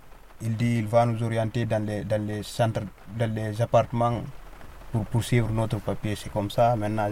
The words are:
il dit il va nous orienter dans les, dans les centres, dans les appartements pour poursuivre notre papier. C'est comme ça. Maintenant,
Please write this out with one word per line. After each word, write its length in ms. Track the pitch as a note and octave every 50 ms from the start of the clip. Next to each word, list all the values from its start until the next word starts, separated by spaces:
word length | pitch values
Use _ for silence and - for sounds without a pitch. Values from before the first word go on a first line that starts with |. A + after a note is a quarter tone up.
| - - - - - - - -
il 140 | A2 A2+ A2+
dit 220 | A2 A#2+ A#2+ A#2+ A#2
il 80 | A2
va 180 | G#2 A2 A#2 A#2+
nous 160 | A#2+ A#2 A2 A#2
orienter 420 | A2+ A2+ A2+ A2+ A2+ - A#2+ A#2
dans 180 | A2+ A2+ G#2+ G#2+
les, 180 | G#2 G#2+ G#2 F#2+
dans 200 | G#2 A2 G#2+ G#2
les 160 | G#2 G#2+ G#2 G2
centres, 380 | - - - A#2+ A2+ G#2+ A#2 G#2 F#2 - - - - G2+
dans 140 | A2+ A#2 A2 A2
les 280 | A2 A2 A2 G#2 G#2+
appartements 600 | A#2 - - A#2 A2 - - A#2 A#2 A#2+ A#2+ A2 B2+ C#3 - - - - - - - - - - - -
pour 140 | - A2+ G2+
poursuivre 460 | - - A#2+ A2+ - B2 A#2+ A2+ A2
notre 260 | A2+ A2 A2+ A2 - G#2
papier. 360 | - - G2+ - - A2 G#2
C'est 160 | - - -
comme 180 | - A2 G2+ G2+
ça. 260 | - - A#2 A#2 B2
Maintenant, 320 | A2 G#2+ G#2+ A2 A2 G#2 G2+